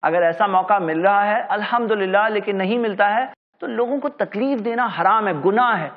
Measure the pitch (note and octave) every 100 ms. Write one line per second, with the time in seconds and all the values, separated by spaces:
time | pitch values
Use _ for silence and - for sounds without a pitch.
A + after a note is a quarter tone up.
0 | D3 E3+ E3+ E3+ G#3 F#3+ F#3 G3+ E3+ D#3+
1 | F#3 G3+ G#3 G#3+ - G#3 G#3 A#3+ A#3 G#3+
2 | F#3+ G3 A3 G#3+ G3+ G3 F#3+ A#3+ A#3 G3
3 | G3+ G#3+ C4 - _ _ - A3+ A#3+ C#4
4 | C#4+ C#4+ G3 G3 C4 C4+ G#3+ A#3 A#3+ E3+
5 | F3 A3 G#3 D#3+ C#3 G#3 B3 G#3+ D3+